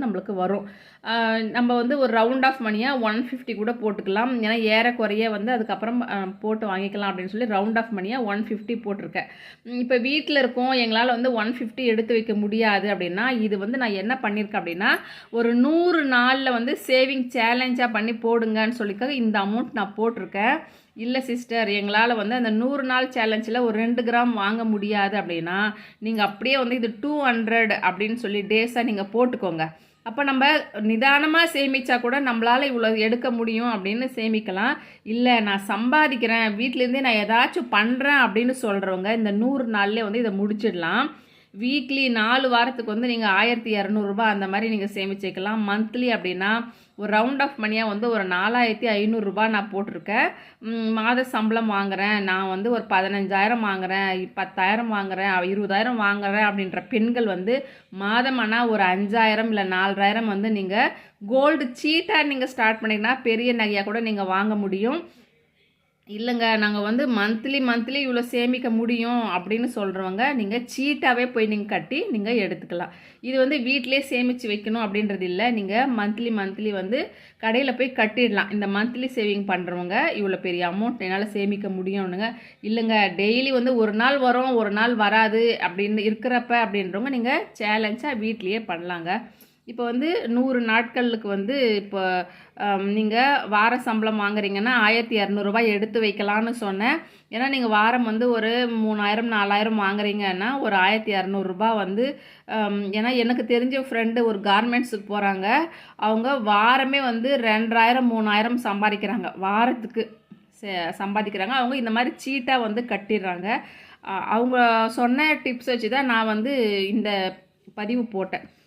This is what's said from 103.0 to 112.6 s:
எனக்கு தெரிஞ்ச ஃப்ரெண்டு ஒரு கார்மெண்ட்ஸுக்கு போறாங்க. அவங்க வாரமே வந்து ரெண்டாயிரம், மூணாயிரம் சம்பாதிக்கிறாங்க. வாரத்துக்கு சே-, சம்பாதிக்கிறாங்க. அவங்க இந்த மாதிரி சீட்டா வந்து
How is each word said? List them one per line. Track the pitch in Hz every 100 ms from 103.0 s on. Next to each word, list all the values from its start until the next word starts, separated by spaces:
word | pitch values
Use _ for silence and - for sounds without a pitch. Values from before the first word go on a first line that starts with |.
| 240 254
எனக்கு | 233 247 226
தெரிஞ்ச | 240 254 269
ஃப்ரெண்டு | 262 226 226 240
ஒரு | 233 196
கார்மெண்ட்ஸுக்கு | 202 202 240 240 240 208 202
போறாங்க. | 208 196 190 196 277 330 - - -
அவங்க | 190 220 247 269
வாரமே | 208 208 226 262 262 277
வந்து | 254 226 262 277
ரெண்டாயிரம், | 226 214 226 226 226 247 240
மூணாயிரம் | 226 214 208 233 240
சம்பாதிக்கிறாங்க. | 220 202 208 202 202 196 175 180
வாரத்துக்கு | 190 208 247 247 214 226 - - - - _
சே-, | - 202 180 170 185
சம்பாதிக்கிறாங்க. | 196 208 208 196 196 262
அவங்க | 247 269
இந்த | 233
மாதிரி | 226 254 -
சீட்டா | 262 269 262
வந்து | 262